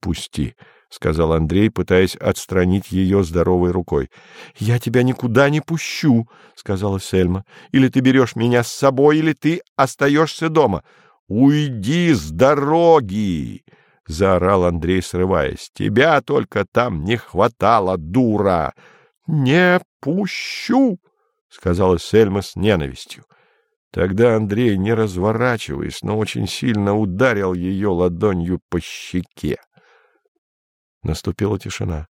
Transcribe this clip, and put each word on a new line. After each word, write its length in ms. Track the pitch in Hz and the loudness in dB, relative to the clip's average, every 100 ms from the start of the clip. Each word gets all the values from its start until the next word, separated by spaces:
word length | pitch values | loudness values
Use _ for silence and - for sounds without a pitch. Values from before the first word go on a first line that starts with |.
«Пусти», 540 | - 82 - - 69 - - _ _ | -6 -6 -8 -6 -8 -8 -20 _ _
сказал 400 | - - 80 80 | -8 -4 0 0
Андрей, 380 | 80 80 87 107 | 0 0 2 0
пытаясь 460 | - 90 92 95 - | 0 0 2 2 0
отстранить 760 | - 95 - 95 90 95 - | -4 -4 -4 -2 0 0 -2
её 300 | 92 95 98 | -2 2 2
здоровой 480 | 90 85 82 90 87 | 0 0 2 2 2
рукой. 400 | 90 85 76 65 - - - - _ | -2 -2 -4 -4 -10 -20 -20 -20 _
«Я 220 | 107 120 | -2 -2
тебя 240 | - 120 | 0 0
никуда 460 | 123 127 123 113 139 | 2 0 0 2 4
не 100 | 151 | 2
пущу», 680 | - 165 - - 160 117 117 - - | -2 -6 -6 -2 2 2 2 -10 -20
сказала 460 | - - 98 101 98 | -20 -6 -4 -2 -4
Сельма. 440 | - 95 90 90 101 - - | -2 0 2 0 -6 -20 -2
«Или 160 | 139 131 | 2 2
ты 120 | 151 | 4
берёшь 360 | 127 131 123 - | 2 4 2 0
меня 260 | 117 120 | 0 0
с 60 | 117 | 0
собой, 500 | - 139 131 143 151 | 0 0 4 4 4
или 140 | 156 | 0
ты 300 | 156 147 170 - - | 0 -2 -2 -6 -2
остаёшься 720 | 139 - 139 143 160 - 160 | -2 0 0 2 0 -2 -2
дома». 360 | 160 135 92 - _ _ _ _ | 2 2 2 -6 _ _ _ _
«Уйди 840 | 101 139 151 147 120 98 165 170 | 2 4 4 0 -4 -2 0 2
с 180 | 131 76 | 0 -2
дороги!» 1300 | 80 131 147 139 160 170 160 113 101 104 85 62 - _ _ _ _ _ | 2 2 4 2 2 4 4 2 -4 -2 -4 -6 -12 _ _ _ _ _
заорал 580 | 80 95 92 87 98 | -2 2 2 2 2
Андрей, 380 | 87 85 82 92 | 2 0 -2 -2
срываясь. 680 | 87 90 92 92 67 67 - | -2 -4 0 0 -2 -6 -16
«Тебя 480 | - 101 107 151 147 | -6 -2 2 2 2
только 460 | - 135 - - 98 | 0 -4 -2 -4 -2
там 340 | - 123 87 | -2 -2 -4
не 120 | 80 117 | -4 -4
хватало, 800 | - - 113 - 98 113 92 92 | -4 -2 -2 0 2 2 2 -4
дура!» 800 | 78 90 127 104 98 90 69 - - _ _ _ - | -2 0 0 2 2 0 -2 -8 -20 _ _ _ -6
«Не 540 | 160 131 160 180 180 - _ | -2 2 4 4 2 -2 _
пущу!» 960 | - 180 202 - - - - 240 269 180 _ _ _ _ _ | -4 -4 -4 -6 -10 -12 -2 2 2 0 _ _ _ _ _
сказала 500 | - - 87 95 87 | -10 -4 0 2 2
Сельма 440 | - 107 110 98 | 2 4 4 2
с 140 | 95 - | -6 -4
ненавистью. 680 | 98 98 69 65 - - _ _ _ _ _ _ _ | 0 0 -2 -10 -18 -20 _ _ _ _ _ _ _
Тогда 440 | - 92 95 120 110 | -4 -2 2 2 2
Андрей, 400 | 107 101 120 98 | 0 0 0 0
не 160 | 98 | 0
разворачиваясь, 1080 | 117 110 90 98 110 123 117 - 69 71 69 | 0 -2 0 -2 0 -2 -4 -6 -8 -8 -8
но 160 | - 104 | -6 -4
очень 300 | 110 120 101 | -4 -4 -6
сильно 480 | - 131 104 101 104 | -4 -2 0 0 0
ударил 560 | 107 90 127 110 95 | -2 0 0 0 -2
её 400 | 92 90 95 104 | -4 -4 -2 -2
ладонью 680 | 87 90 87 107 92 85 90 _ | 0 0 0 0 0 -2 -4 _
по 100 | 87 | -8
щеке. 800 | - - - 90 87 - 76 - _ _ _ _ _ _ _ _ _ _ _ _ _ _ | -6 -16 -8 -8 -8 -8 -6 -6 _ _ _ _ _ _ _ _ _ _ _ _ _ _
Наступила 560 | - 80 - 90 98 92 | -8 -6 -6 -4 -2 -4
тишина. 480 | - - 107 80 78 | -6 -8 -6 -6 -10